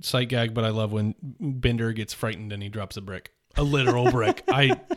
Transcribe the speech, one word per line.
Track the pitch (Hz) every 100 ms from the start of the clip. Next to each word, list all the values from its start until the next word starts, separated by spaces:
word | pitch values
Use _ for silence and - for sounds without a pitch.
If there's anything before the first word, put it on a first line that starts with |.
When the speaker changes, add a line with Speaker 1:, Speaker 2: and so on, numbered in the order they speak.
Speaker 1:
sight | - 127 120
gag, | 123 117
but | 113
I | 113
love | 110 107
when | 107 107 - 143 -
Bender | 156 131 123 117 113
gets | 110 104
frightened | - 113 107 107
and | 101
he | 101
drops | 104 98 -
a |
brick. | 98 92 - _ _ -
A |
literal | 143 143 127 120 123
brick. | 123 113 - -
Speaker 2:
<laughs> |
Speaker 1:
I, | 139 139 - -